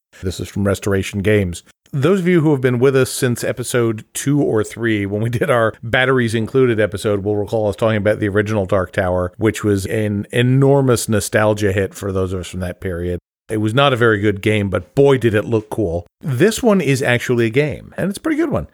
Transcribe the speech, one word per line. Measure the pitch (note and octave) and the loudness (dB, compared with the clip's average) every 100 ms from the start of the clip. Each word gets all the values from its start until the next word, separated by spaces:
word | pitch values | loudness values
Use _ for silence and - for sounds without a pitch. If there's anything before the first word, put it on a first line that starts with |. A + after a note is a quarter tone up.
| _ - | _ -10
This | F#2 - | -10 -8
is | F2+ | -8
from | G2+ G2 | -4 -2
Restoration | F#2+ G#2 G2 F#2+ G2+ | -2 0 -2 -2 -2
Games. | G2 G#2+ F#2 E2+ _ _ _ | 2 2 0 -6 _ _ _
Those | D3 C#3+ G3 | -2 0 2
of | F3 | 2
you | F3+ | 2
who | D3+ | 2
have | C#3 | 2
been | B2+ B2 | 0 2
with | C3+ C3 | 2 2
us | B2+ | 0
since | - B2+ A#2 | -2 -2 -2
episode | F#2 B2 A#2+ B2+ A#2 A2 - | -4 -6 -4 0 0 -2 -10
two | - C#3 D3 | -6 -2 0
or | - A2 | 0 0
three, | G#2 - A2+ G#2 | -2 -4 -2 -2
when | G2 G#2 | -2 -2
we | A#2 | -4
did | A#2 E3+ | -2 0
our | B2 A2 - | 0 0 -4
Batteries | A#2 B2+ C3 C3 A#2 | -4 0 2 2 0
Included | A2+ G#2+ C3+ B2+ A2 | -2 0 2 2 2
episode, | G#2 G2 A2 G2+ | 0 0 -2 0
will | G2 G#2 | -2 -4
recall | G2+ A#2 G#2+ | -2 -2 -2
us | F#2 | 0
talking | A2 | 0
about | A2 G2+ G#2+ | 2 0 0
the | G#2 | 0
original | G2 G#2 A2 | 0 0 -2
Dark | F#2 G2+ F2+ | 0 -2 0
Tower, | - F#2 F2+ F2+ - | -2 0 0 -4 0
which | A2 - | -2 0
was | G#2+ G2+ | 0 0
an | F#2 A2 G#2 G2+ - | -2 -2 -2 -2 -2
enormous | A#2+ B2 C3 C3+ C#3 C3 A#2 - | 0 2 4 4 4 4 2 0
nostalgia | G#2+ - A2 G#2+ G#2 G2+ | -2 0 0 2 2 0
hit | G2+ F#2+ | 0 -2
for | - G2+ | -4 -4
those | F#2+ F#2+ | -2 -2
of | F#2 | -4
us | F2 | -8
from | F#2 | -8
that | F2+ F2+ | -8 -6
period. | F#2+ E2+ F2 F2 _ _ _ | -8 -4 -4 -6 _ _ _
It | A2 | -2
was | G#2+ | 0
not | A#2+ C#3 | 2 2
a | |
very | B2 A#2 G#2 | 4 2 4
good | G#2 G2 | 2 0
game, | G#2+ G#2+ G2+ | 0 0 0
but | G2 - | -4 -4
boy, | - C#3+ C3+ | 2 4 4
did | A#2+ | 2
it | G#2 | 0
look | - A2+ - | 0 -4 -4
cool. | - G2 E2+ - _ | -6 -4 -4 -8 _
This | E3 B2 G3 A3 | -6 2 2 2
one | A#3+ G3 | 2 2
is | C#3 B2+ | 2 0
actually | B2 A#2+ - A#2+ | 0 0 0 0
a | A#2 | 2
game, | B2 D3 A#2 - | 0 -2 -6 -12
and | - F#3 | -6 -6
it's | G3+ | -4
a | |
pretty | D#4+ | -4
good | D4+ D#4+ | -2 -2
one. | A#2+ D2 | -4 -6